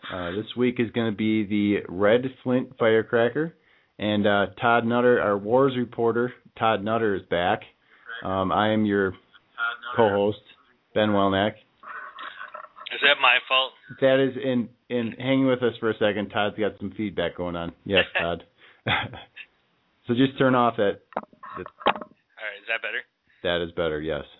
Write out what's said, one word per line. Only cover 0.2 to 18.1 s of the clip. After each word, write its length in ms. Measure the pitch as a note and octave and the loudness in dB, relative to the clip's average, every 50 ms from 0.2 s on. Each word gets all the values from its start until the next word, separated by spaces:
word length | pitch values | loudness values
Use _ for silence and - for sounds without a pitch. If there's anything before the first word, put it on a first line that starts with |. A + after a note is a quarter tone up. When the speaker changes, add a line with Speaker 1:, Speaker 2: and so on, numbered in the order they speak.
| F2 E2+ | -6 -6
Speaker 1:
this 140 | F2+ G#2 A2 - - | -6 -6 -8 -8 -2
week 240 | A#2 B2 B2 B2 B2 | 0 0 0 2 0
is 100 | A#2+ G#2 | -4 -2
gonna 220 | - A#2+ A2+ A2+ | 0 -2 -2 -2
be 320 | G#2+ F#2+ A2 A2 A2 G#2+ G#2+ | -2 0 0 0 2 0 0
the 380 | F#2 G#2+ G#2 G2+ G2+ G#2 G2 - - | 0 0 0 2 2 2 0 -2 -6
Red 340 | E2+ F2 G#2 G#2 A2+ B2 B2+ C3+ C3 - | -4 2 4 4 4 4 2 -2 -8 -6
Flint 300 | - B2+ B2 B2+ B2+ C3 - | -4 0 0 0 -2 -4 -6
Firecracker. 800 | - A#2+ A2+ A2 A2 A2 - - A#2 A#2 A#2+ A#2 C#3+ D#3 E3+ - _ _ _ _ _ _ _ _ | 0 2 4 4 4 2 2 2 2 2 2 0 -2 -6 -6 -8 _ _ _ _ _ _ _ _
And, 300 | - G2+ G#2+ G#2 G#2 G2+ | -6 -2 0 0 2 4
uh, 200 | G#2+ G2+ G2+ G2 F#2+ G2 - | 4 4 4 2 0 -2 -2
Todd 240 | - A#2 A#2 A#2+ A#2 | 2 4 4 4 2
Nutter, 360 | A#2 A#2 B2 A#2+ B2 B2 A2+ | 2 0 2 4 4 4 4
our 180 | D#2 G#2 G2+ G2+ | 4 0 0 -2
Wars 360 | G2 G#2 A#2 C3 C#3 C#3 B2+ | -2 2 2 4 4 2 2
reporter, 560 | B2 A#2+ A2+ A#2+ - A#2 A#2 A2+ A#2 A#2+ B2 B2 - _ - _ - | -2 -4 -4 -4 -2 0 0 2 0 -2 -2 -4 -12 _ -20 _ -2
Todd 240 | A#2 A2+ A2 G2+ | 0 0 0 0
Nutter 320 | G2 G#2+ A2+ A2+ A#2 G#2+ G2 | 0 -2 0 0 2 0 0
is 80 | F#2 - _ | -2 -2 _
back. 300 | F2+ E2+ F2 F#2 G#2+ - - - _ _ _ _ _ _ _ - - - - | -2 0 2 2 0 0 -4 -16 _ _ _ _ _ _ _ -16 -16 -10 -6
Um, 260 | F#2 F#2+ F#2+ F#2+ F#2 | -4 -2 0 0 0
I 200 | D#2+ F#2+ G#2+ G#2+ | 2 2 2 2
am 120 | A2 A2 G#2+ | 2 2 2
your 280 | G#2 G2+ G2+ G2 F#2+ F#2 - _ _ _ - _ _ _ - A#2 A#2 A#2+ - - A#2+ B2 | 2 2 2 0 0 -2 -6 _ _ _ -20 _ _ _ -8 -6 -6 -6 -10 -14 -10 0
co-host, 460 | A#2 A2+ G#2 G2 G2+ G2+ G#2 A2 - _ _ - _ _ _ _ _ _ _ _ | 2 2 2 4 2 0 0 -2 -4 _ _ -20 _ _ _ _ _ _ _ _
Ben 160 | A2 G#2+ G#2+ | 0 2 2
Welnack. 420 | G#2 G2+ G2 G2 G2 F#2+ G2+ G#2+ G#2+ - _ _ _ _ - - - - - - - - - - - - - - - - - - _ - - - | 2 2 2 2 2 2 0 0 -2 -6 _ _ _ _ -18 -16 -16 -14 -16 -16 -16 -16 -16 -16 -14 -16 -18 -16 -16 -18 -20 -20 _ -18 -14 -12
Speaker 2:
Is 80 | - A#2 | -8 0
that 180 | C3+ C#3 C#3+ C#3 | 2 2 2 4
my 180 | C3+ B2+ B2 B2 - | 4 4 4 4 2
fault? 260 | - C3 C3 C3 B2 - - _ - - - | 0 0 0 0 -2 -8 -18 _ -20 -4 0
Speaker 1:
That 180 | C#3 C3 C3 C3+ | 2 4 4 4
is, 180 | C3+ C3 B2+ B2+ | 2 2 0 -4
in, 260 | A2+ C3+ B2+ B2 A2+ A2 _ _ _ _ | -4 -2 0 0 -2 -4 _ _ _ _
in, 240 | A#2+ B2 A#2 A2 | -4 -2 -2 -4
hang 340 | - - B2+ C3 C3+ C3+ C3+ | -6 -6 -2 0 2 2 4
with 160 | C3 B2+ B2 | 2 2 2
us 120 | B2 A#2 A2 - | 2 -2 -2 0
for 120 | - A2+ | -2 -2
a 40 | G#2+ | 0
second. 360 | - A2+ G#2 G2 G#2 G2+ G2 | 2 0 0 0 0 -4 -4
Todd's 280 | - G#2+ G#2 G#2 - - | -2 -2 -2 -2 -2 -2
got 140 | G#2+ G2 G2 - | -4 -4 -2 -6
some 120 | G2+ G2 F#2 | -10 -10 -6
feedback 400 | - A2 G2+ E2 - F2 E2 - | -6 -6 -4 -4 -4 -4 -4 -4
going 180 | - F2 F2 F2 | -6 -6 -6 -4
on. 180 | E2+ E2+ E2+ E2 _ _ | -6 -8 -8 -10 _ _
Yes, 200 | G2 G2 F#2 F2 - | 0 0 0 0 0